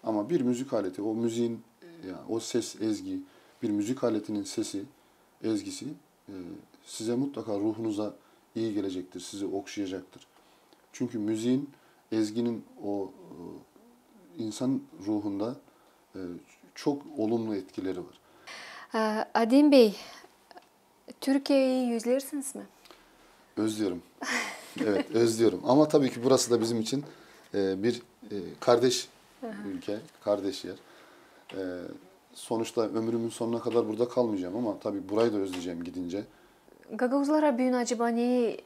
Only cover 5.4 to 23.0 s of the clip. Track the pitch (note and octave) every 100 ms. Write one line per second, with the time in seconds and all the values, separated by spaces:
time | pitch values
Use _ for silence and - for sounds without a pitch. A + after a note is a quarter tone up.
5.4 | A2 G#2+ F#2+ F#2 B2+ D#3 _ _ - F#2+
6.4 | F2 - - - - - A2 A#2+ C#3 C3+
7.4 | A2 G2+ G#2+ G#2+ A2+ G#2 G#2+ - _ _
8.4 | _ A2+ A2 G2+ F#2+ F2+ F2 F2+ - G2+
9.4 | G2 F#2+ G2 - G2 F#2 F2+ - - _
10.4 | _ _ _ _ _ - A#2+ A#2 G#2 A2
11.4 | A#2+ C3 C#3+ - _ _ _ A2+ G#2+ A2
12.4 | A#2+ A2 - - G2+ G2+ F#2+ F#2 F2 F2
13.4 | E2+ E2 - - - _ _ - - E3
14.4 | A2 G#2 B2+ C3+ - - G2 G#2+ G2+ G2
15.4 | A2 C#3 - _ _ _ _ F#2+ F2+ E2+
16.4 | - - - - D#3 C#3+ - - A2 A#2
17.4 | A2 G2+ F#2 - F#2+ F2+ E2+ - _ -
18.4 | - - - - - A#3 A3 G#3+ - -
19.4 | A3+ C4+ D4 C#4 A3 F#3 - - - _
20.4 | _ - _ _ _ _ - - - C#4
21.4 | C#4 C#4 C4 B3+ B3 A#3 A#3 C4 C4+ D4
22.4 | C4+ G#3 G3 _ - -